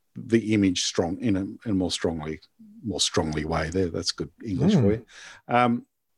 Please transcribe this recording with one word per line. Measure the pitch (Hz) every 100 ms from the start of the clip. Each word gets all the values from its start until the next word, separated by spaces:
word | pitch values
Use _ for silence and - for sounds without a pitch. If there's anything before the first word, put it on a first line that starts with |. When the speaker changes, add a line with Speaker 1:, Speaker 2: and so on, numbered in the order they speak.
| _
Speaker 1:
the | - 110 117 104
image | 107 98 87
strong | - - 87 95
in | 120 95
a, |
in | 95 - 117
a |
more | 95 90
strongly, | - 92 82 76 78 _ _ - -
more | 120 80
strongly | - - 80 78
way. | 76 82 80
There, | 90 90
that's | 85 85
good | - 76 -
English | 117 92 156
Speaker 2:
Mm. | 202
Speaker 1:
for | 101
you. | 110 - - - - -
Um, | 120 123 120 - _ _